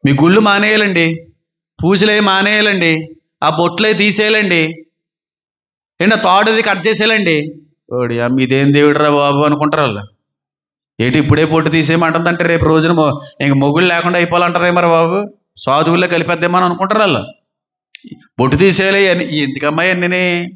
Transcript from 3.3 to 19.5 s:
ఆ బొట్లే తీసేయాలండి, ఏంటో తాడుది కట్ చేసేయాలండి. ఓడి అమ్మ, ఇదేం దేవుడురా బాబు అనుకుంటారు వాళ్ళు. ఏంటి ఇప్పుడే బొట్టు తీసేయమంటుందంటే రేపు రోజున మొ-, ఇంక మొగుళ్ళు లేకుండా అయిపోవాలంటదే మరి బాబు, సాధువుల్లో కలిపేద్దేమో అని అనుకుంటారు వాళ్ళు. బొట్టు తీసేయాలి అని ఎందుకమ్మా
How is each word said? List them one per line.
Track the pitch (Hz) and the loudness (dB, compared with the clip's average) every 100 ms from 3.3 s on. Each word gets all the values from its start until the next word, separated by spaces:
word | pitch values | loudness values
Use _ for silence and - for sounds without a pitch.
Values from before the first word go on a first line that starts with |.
| _ | _
ఆ | 147 | -4
బొట్లే | 156 170 175 214 | 0 -2 0 -2
తీసేయాలండి, | 220 208 202 214 220 202 175 160 165 - _ _ _ _ _ _ _ _ _ _ _ | 0 0 0 0 0 0 0 -2 -6 -18 _ _ _ _ _ _ _ _ _ _ _
ఏంటో | 185 214 | 0 0
తాడుది | 202 190 214 220 | 2 2 2 0
కట్ | 220 190 175 | 0 -2 -2
చేసేయాలండి. | 202 214 220 185 156 151 - _ _ _ | -2 0 0 0 -2 -4 -12 _ _ _
ఓడి | 123 120 117 | -6 -4 -2
అమ్మ, | 120 131 | -2 0
ఇదేం | 131 135 139 | 0 2 2
దేవుడురా | 143 147 147 151 | 4 4 2 2
బాబు | 147 143 143 | 2 0 0
అనుకుంటారు | 147 147 147 156 | 0 0 -2 0
వాళ్ళు. | 139 101 101 _ _ _ _ _ _ _ _ _ | -2 -4 -12 _ _ _ _ _ _ _ _ _
ఏంటి | 117 151 | -2 0
ఇప్పుడే | 147 151 | 2 2
బొట్టు | 156 160 160 | 2 0 0
తీసేయమంటుందంటే | 160 151 165 165 165 170 170 | 0 0 0 0 0 -2 -2
రేపు | 175 170 | -2 0
రోజున | 165 160 160 | 2 2 2
మొ-, | 170 151 - - - | 2 0 -2 -10 -6
ఇంక | 139 | 0
మొగుళ్ళు | 135 143 147 180 | 2 2 0 0
లేకుండా | 170 170 175 | 0 -2 -2
అయిపోవాలంటదే | 175 170 175 175 175 | 0 0 0 0 0
మరి | 175 175 | 2 2
బాబు, | 165 165 190 202 _ _ - | 2 2 -2 -6 _ _ -12
సాధువుల్లో | - 139 156 170 180 | -2 0 0 0 0
కలిపేద్దేమో | 170 165 170 175 180 | -2 -2 -2 -2 0
అని | 180 | -2
అనుకుంటారు | 175 190 214 | -2 -4 0
వాళ్ళు. | 208 123 - - _ _ _ _ _ - - - _ - | 0 0 -6 -16 _ _ _ _ _ -20 -20 -20 _ -2
బొట్టు | 127 143 | 0 4
తీసేయాలి | 190 180 190 196 196 | 2 2 0 2 2
అని | 170 156 151 | 0 -2 -4
ఎందుకమ్మా | 139 | -4